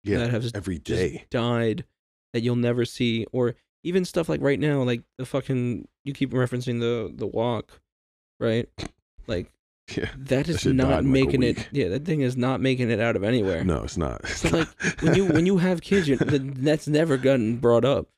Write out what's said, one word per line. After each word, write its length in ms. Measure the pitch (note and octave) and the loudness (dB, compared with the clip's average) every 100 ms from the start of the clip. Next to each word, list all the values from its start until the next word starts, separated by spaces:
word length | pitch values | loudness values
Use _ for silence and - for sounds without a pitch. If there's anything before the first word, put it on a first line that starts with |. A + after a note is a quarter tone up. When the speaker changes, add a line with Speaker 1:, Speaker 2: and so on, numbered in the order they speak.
Speaker 1:
Yeah, 140 | G2+ G2+ | 0 0
Speaker 2:
that 120 | A#2 | 0
have 140 | A#2 A#2+ | -2 -4
Speaker 1:
every 260 | G#2+ F#2+ E2+ | -6 -6 -8
Speaker 2:
just 200 | - B2 | -4 -2
Speaker 1:
day. 240 | F#2 - - | -2 -4 -6
Speaker 2:
died 560 | B2+ A#2 A#2 A#2 A2 - _ _ _ _ | -4 0 0 0 -2 -8 _ _ _ _
that 80 | A#2+ | -4
you'll 140 | A#2+ A#2+ | 0 0
never 260 | A#2+ B2 | 0 0
see, 400 | A#2+ - B2 A2+ G#2+ | -2 -2 -2 -2 -4
or 240 | B2+ A#2+ - _ _ | -2 -2 -4 _ _
even 200 | D#3+ F#3 | -2 -2
stuff 240 | F3+ F3+ E3 | 0 -2 -2
like 120 | D3+ | 0
right 180 | C#3 C#3 | 0 2
now, 240 | D3+ C#3+ | 0 0
like 180 | B2 A#2+ - - | 0 -2 -6 -14
the 80 | |
fucking, 640 | B2+ C#3 - C3 B2 G2 - _ | -6 -6 -2 -2 -2 -4 -10 _
you 100 | C#3 | -12
keep 180 | C#3 C#3 | -4 -2
referencing 460 | B2+ B2 B2+ B2 A#2 | 0 0 -2 -4 -2
the, 300 | A#2 A#2+ F#2+ | -2 -2 -4
the 100 | - G#2+ | -6 -4
walk, 540 | - A#2+ A2 - - _ _ _ _ _ _ | -2 -2 -2 -6 -20 _ _ _ _ _ _
right? 280 | A#2 A2+ - - - _ _ - - | 0 0 -2 -10 -14 _ _ -20 -6
Like, 240 | F2+ - _ _ _ - | -6 -6 _ _ _ -8
Speaker 1:
<laughs> 80 | |
Yeah, 100 | - - C3+ | -6 -6 -10
Speaker 2:
that 100 | C3+ | -2
Speaker 1:
that 220 | C3 E3 | 0 0
Speaker 2:
is 120 | D#3+ | 0
Speaker 1:
shit 140 | C3+ C3 | 2 2
died 100 | C3 | 2
Speaker 2:
not 100 | D#3+ | 2
Speaker 1:
in, 80 | C#3 | 4
like, 80 | C3 | 4
a 40 | |
Speaker 2:
making 180 | C3+ C3 | 4 2
it, 140 | B2 A#2 | 2 0
Speaker 1:
week. 120 | - | -4
Speaker 2:
yeah, 180 | C#3+ F#2 | -2 -2
that 160 | A2 | -2
thing 160 | D#3+ D#3 | -2 0
is 140 | B2+ | 0
not 240 | B2+ B2 B2 | 0 0 0
making 300 | C3 B2+ A#2+ | 0 0 0
it 100 | A2+ | 0
out 160 | A#2 | 0
of 80 | G#2+ | 0
anywhere. 400 | G2+ B2 F#2+ E2 | 2 2 2 0
Speaker 1:
No, 200 | F2 C#2+ | 0 0
it's 140 | G#1+ - | -2 -4
not. 240 | D2 A1+ | -4 -4
<laughs> 20 | |
It's 140 | - - | -8 -4
Speaker 2:
So, 80 | D#3+ | 0
Speaker 1:
not. 180 | E3 D#3 - | 0 -2 -4
Speaker 2:
like, 180 | F#3+ - | -6 0
when 120 | F3+ | 2
you, 100 | F#3 | 4
when 200 | F#3+ D#3 | 4 4
you 120 | F3 G3 | 4 4
have 220 | F#3 E3+ | 2 0
kids, 260 | - G3+ D3+ | 0 0 2
you, 100 | B2 | 2
th-, 240 | - D3 | 2 0
Speaker 1:
<laughs> 140 | C3+ C3 | -2 -2
Speaker 2:
that's 300 | C3+ D3+ - | 0 0 2
never 300 | D3+ E3 C3+ | 0 2 2
gotten 400 | C3 C3+ G#2+ A#2+ | 4 4 2 2
brought 280 | A#2+ A#2 | 4 4
up. 220 | B2+ A#2+ - | 4 2 -2